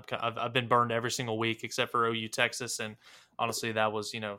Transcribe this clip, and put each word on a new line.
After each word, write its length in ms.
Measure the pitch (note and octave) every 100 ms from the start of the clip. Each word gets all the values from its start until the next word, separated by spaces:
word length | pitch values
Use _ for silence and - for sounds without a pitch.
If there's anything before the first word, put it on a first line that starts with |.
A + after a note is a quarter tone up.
| -
c-, 60 |
I've, 240 | B2 A#2 A2
I've 140 | A#2+
been 160 | B2 A#2
burned 240 | B2 A#2+
every 180 | A#2 A#2
single 260 | - A#2+ A2
week 280 | A2+ A2+
except 260 | A#2 - A#2+
for 160 | A#2+ A2+
O 60 |
U 160 | A2+ A2
Texas, 500 | - A#2+ - A#2+ -
and 160 | A2 G#2+ - - - -
honestly, 360 | A#2 A2 A#2
that 180 | A2 G#2+
was, 240 | G#2+ G#2
you 60 | A2+
know, 180 | G#2+